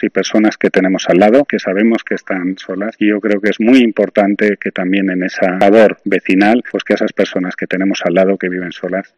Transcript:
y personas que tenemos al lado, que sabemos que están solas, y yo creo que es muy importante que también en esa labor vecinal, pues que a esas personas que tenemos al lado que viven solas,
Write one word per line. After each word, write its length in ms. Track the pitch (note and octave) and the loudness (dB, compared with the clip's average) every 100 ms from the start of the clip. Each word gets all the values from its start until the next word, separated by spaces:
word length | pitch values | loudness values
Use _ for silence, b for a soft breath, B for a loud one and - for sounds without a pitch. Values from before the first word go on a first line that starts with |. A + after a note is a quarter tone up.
y 60 | G#2+ | -4
personas 480 | - - A2 G#2+ - | -4 -2 0 0 0
que 120 | G2 | 0
tenemos 400 | G2 F#2 F2+ - | 0 0 0 0
al 80 | F2 | 4
lado, 260 | G#2+ C3 | 6 4
que 160 | D3 G#2 | 2 -2
sabemos 440 | G#2 F#2+ A2+ A2+ | -2 0 0 0
que 120 | - G2 | -4 -8
están 400 | - G2 F2+ F#2+ | -6 -6 -6 -6
solas, 380 | - F#2 G#2+ - | -10 -8 -8 -2
y 120 | G#2 | 0
yo 100 | G#2 | 0
creo 220 | G#2+ G2+ | 0 0
que 80 | G#2 | 0
es 100 | - | 0
muy 200 | A2+ C3 | 4 4
importante 760 | A#2 G#2+ G2 - G2+ G2+ G#2+ G2 | 4 2 0 2 0 2 0 -2
que 120 | G2 | -6
también 380 | - F#2 G2 G2 | -6 -4 -2 -2
en 140 | F2+ | -4
esa 340 | F#2 - F#2+ F#2 | -6 -4 -4 2
labor 380 | G2+ A2 G#2 - G2+ | 4 6 4 2 -4
vecinal, 580 | F#2 - F#2+ G#2 A#2+ - | -4 0 2 2 0 -2
pues 120 | G2 | -6
que 100 | - | -2
a 20 | G2 | -2
esas 180 | G#2 | -2
personas 420 | - F#2+ F#2+ F#2 - | -2 -4 -4 -8 -8
que 100 | F#2 | -6
tenemos 340 | F#2 F#2+ F#2+ F2 | -2 -2 -2 -2
al 80 | |
lado 240 | F2 F#2+ F#2+ | 2 2 0
que 100 | F#2 | -4
viven 240 | F2+ F2+ | -6 -10
solas, 420 | - F2+ F#2+ - | -10 -8 -8 -8